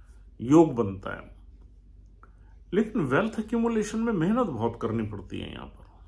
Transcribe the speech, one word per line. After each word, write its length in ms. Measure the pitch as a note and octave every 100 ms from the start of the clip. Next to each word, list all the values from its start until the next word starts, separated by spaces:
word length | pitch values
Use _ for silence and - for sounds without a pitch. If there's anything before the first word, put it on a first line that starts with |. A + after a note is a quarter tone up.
| - - - -
योग 340 | A2+ D#3 D#3+
बनता 420 | A#2+ G#2 F#2+ - -
है। 180 | - - - - - - - - - - - - - - -
लेकिन 280 | F3+ A3+ A#3+
वेल्थ 360 | C#3 C#3 A3 A3+
एक्यूमुलेशन 600 | G#3+ A#3 A#3 A3+ G#3 A3
में 140 | A3+
मेहनत 340 | G3+ E3 A#3 A3+
बहुत 320 | A#2+ A2+ A2
करनी 240 | A#2 A2+ G#2+
पड़ती 340 | G#2 - G2
है। 120 | E2
यहाँ 140 | - B1
पर 180 | - - -